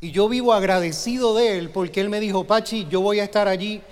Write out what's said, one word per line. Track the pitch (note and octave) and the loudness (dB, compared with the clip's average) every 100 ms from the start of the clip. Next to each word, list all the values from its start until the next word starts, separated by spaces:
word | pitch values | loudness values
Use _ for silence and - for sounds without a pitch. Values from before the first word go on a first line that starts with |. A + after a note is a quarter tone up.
y | E3+ | -4
yo | F3 G#3+ | 2 2
vivo | B3 A#3+ | 2 2
agradecido | G#3+ F#3+ F#3 E3+ D#3 A#3+ B3 A#3 | 4 4 2 0 -4 -4 0 2
de | G#3+ A#3 F#3 | 2 2 0
él | E3+ | -4
porque | F#3+ F3+ F#3 | -4 -4 -2
él | G3+ | -2
me | G#3 | -2
dijo, | G#3+ F#3+ | -2 -2
"Pachi, | F#3 A3 A3 A3+ D#3+ | 2 0 0 -6 -2
yo | F#3 | 0
voy | G3+ G#3 | 2 0
a | |
estar | G3+ G#3 G3+ | 0 0 2
allí | F#3+ G#3 G#3+ - | 0 -4 -8 -14